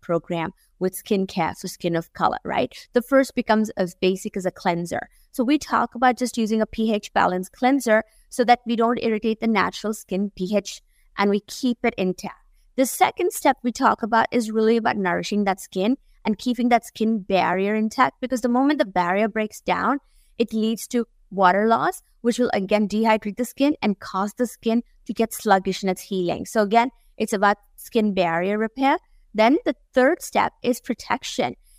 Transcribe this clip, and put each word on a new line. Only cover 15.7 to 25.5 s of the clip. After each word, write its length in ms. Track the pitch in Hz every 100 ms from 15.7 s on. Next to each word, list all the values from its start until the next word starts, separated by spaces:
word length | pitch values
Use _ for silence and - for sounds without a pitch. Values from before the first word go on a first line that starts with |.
| 190 202 269 _ _ -
and 120 | 208
keeping 320 | 247 240 240
that 160 | 233 -
skin 340 | - 220 226
barrier 560 | 185 190 - 185 196 214
intact, 460 | 220 - 262 -
because 200 | 254 254
the 80 | 240
moment 300 | 240 277 302
the 60 | 226
barrier 420 | 185 175 190 220
breaks 340 | 220 214 -
down, 380 | - 175 196 277 - _ _ -
it 160 | 226
leads 340 | 220 220 226 -
to 180 | 240 226 _ _
water 360 | 190 185 185 220
loss, 340 | 226 311 - - _
which 180 | 240 240
will 120 | 247
again 340 | - 196 208 208
dehydrate 500 | 214 226 220 208 196
the 80 | 247
skin 300 | - 277 302
and 180 | 208 190
cause 340 | - 190 202 -
the 120 | 247
skin 360 | - 226 233 - _ -
to 80 |
get 200 | 214 226
sluggish 500 | - 220